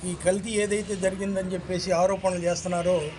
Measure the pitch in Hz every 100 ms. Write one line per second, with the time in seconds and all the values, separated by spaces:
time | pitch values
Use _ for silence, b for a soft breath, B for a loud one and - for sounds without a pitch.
0 | 180 170 175 196 214 208 202 208 202 202
1 | 190 190 196 190 185 185 170 180 180 170
2 | 185 196 185 180 170 170 180 175 175 180
3 | 151